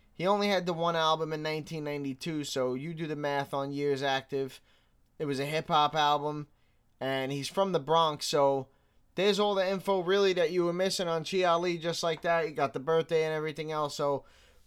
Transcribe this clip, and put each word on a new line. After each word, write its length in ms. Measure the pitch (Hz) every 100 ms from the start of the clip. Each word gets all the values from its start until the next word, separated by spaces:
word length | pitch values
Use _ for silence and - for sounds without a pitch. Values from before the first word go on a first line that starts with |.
| _
he 140 | - 170
only 220 | 208 202
had 180 | 190 175
the 60 |
one 220 | 165 170 165
album 380 | 160 156 156
in 80 | 156
nineteen 440 | 156 156 147 160 147
ninety-two, 580 | 143 139 131 170 156
so 320 | 143 135 127 127
you 180 | 151
do 140 | 165 165
the 80 | 147
math 360 | 147 143 135
on 200 | 143 139
years 320 | 143 143 135
active. 580 | 139 135 - 139 135 - _ _ _ _ _ -
It 80 | 156
was 140 | 135
a 60 | 139
hip-hop 500 | 156 160 160 147 156
album, 500 | 147 147 147 151 147 _ _ _ _ _
and 300 | 131 135 135
he's 180 | 139 135
from 220 | - 190
the 80 | 170
Bronx, 480 | 139 165 160 147 -
so 400 | 156 139 139 131 _ _ _ _
there's 260 | - 196 196
all 160 | 208 190
the 100 | 185
info 360 | 196 180 196
really 320 | 175 196 196
that 180 | 180 160
you 140 | 180 175
were 80 |
missing 340 | 175 190 185 175
on 160 | 165
Chi 200 | 156 190
Ali, 340 | 180 170 180 170
just 260 | 160 160
like 200 | 170 160
that. 260 | 175 170 160
You 40 |
got 200 | 147 139
the 80 | 143
birthday 420 | 135 165 160 165
and 100 | 156
everything 380 | 156 156 147 156
else, 240 | 156 147 -
so 300 | 143 139 - - - -